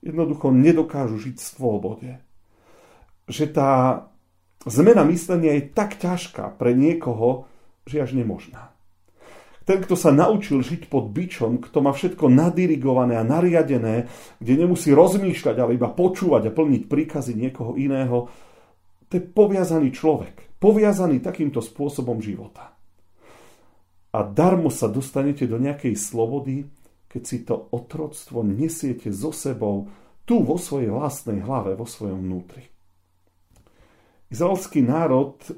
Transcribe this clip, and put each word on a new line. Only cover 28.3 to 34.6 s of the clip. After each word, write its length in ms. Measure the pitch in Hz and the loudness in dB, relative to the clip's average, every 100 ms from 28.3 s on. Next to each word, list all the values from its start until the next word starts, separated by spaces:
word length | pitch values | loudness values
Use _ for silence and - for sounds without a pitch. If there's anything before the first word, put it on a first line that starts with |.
| 120 | -6
nesiete 640 | 107 98 160 160 139 120 - | -4 -2 -4 -4 -6 -6 -8
so 220 | 98 147 | -8 -8
sebou 560 | - 139 113 107 101 101 - _ - - | -8 -8 -4 -4 -4 -6 -16 _ -12 -2
tu 140 | 233 | 0
vo 180 | 123 170 | 2 -2
svojej 300 | - 139 113 | -4 -6 -4
vlastnej 500 | 110 147 143 - 101 | -4 -6 -8 -8 -6
hlave, 320 | 98 131 98 | -4 -6 -4
vo 160 | 95 117 | -6 -10
svojom 300 | - 104 95 | -10 -10 -8
vnútri. 480 | 92 90 90 - - - _ _ _ _ _ _ _ _ _ _ _ _ _ _ - | -8 -8 -10 -20 -20 -20 _ _ _ _ _ _ _ _ _ _ _ _ _ _ -14
Izraelský 540 | 110 175 185 | -4 -2 -2